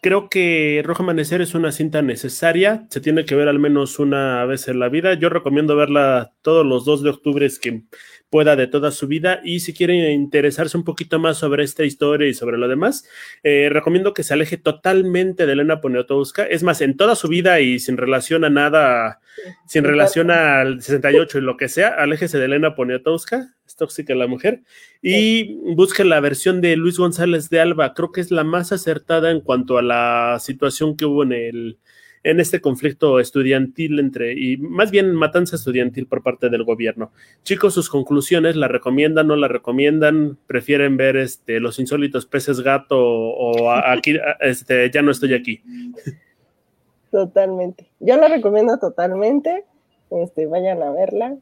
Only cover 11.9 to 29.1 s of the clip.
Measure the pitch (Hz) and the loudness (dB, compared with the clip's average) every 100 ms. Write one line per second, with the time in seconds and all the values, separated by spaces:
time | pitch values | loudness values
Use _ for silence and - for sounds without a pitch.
11.9 | 139 147 147 147 123 120 117 123 131 196 | 0 0 2 0 -2 -4 -2 -2 0 -2
12.9 | 285 - - - - 151 143 147 147 160 | -2 -10 -20 -20 -4 0 2 2 0 0
13.9 | 175 196 196 151 147 156 170 - 151 185 | 0 0 -4 -4 -2 -2 -2 -4 -2 0
14.9 | 190 185 180 185 185 160 139 147 156 143 | 2 2 0 -2 0 0 2 0 0 0
15.9 | 123 123 139 139 - 208 165 151 156 - | -2 0 -2 -2 -4 -2 0 0 0 0
16.9 | 277 208 220 - 170 180 175 131 123 - | 2 2 2 0 0 4 4 2 0 -2
17.9 | 127 123 131 127 165 156 143 147 156 139 | -4 0 -2 0 0 2 4 4 4 4
18.9 | 120 113 107 _ - 185 - _ 156 143 | 2 0 -6 _ -18 -18 -20 _ 0 2
19.9 | 147 190 165 170 170 156 139 131 127 120 | 4 4 2 2 4 4 2 2 -4 -2
20.9 | 139 139 147 165 143 135 127 131 - 196 | 0 4 4 4 -2 -4 -4 -4 0 0
21.9 | 165 147 156 175 147 131 143 156 151 123 | 2 0 0 -2 -2 0 2 0 -2 -4
22.9 | 127 139 170 - 247 262 _ _ - 156 | -2 -2 -2 -2 -6 -6 _ _ -8 -8
23.9 | - 151 127 123 127 196 247 _ - - | -6 -4 -2 -2 -2 -4 -4 _ -20 -20
24.9 | _ 185 202 220 226 214 202 - 165 190 | _ -2 2 2 0 -2 -8 -6 2 2
25.9 | - 190 156 143 135 - 185 175 160 170 | 4 2 4 2 -2 -2 0 2 2 0
26.9 | 170 180 175 175 170 151 165 165 156 160 | 0 -2 0 0 0 0 2 2 2 -2
27.9 | - 165 - 175 170 156 175 175 190 165 | -2 -6 -4 -2 0 0 -2 -2 -4 -4
28.9 | 156 _ | -6 _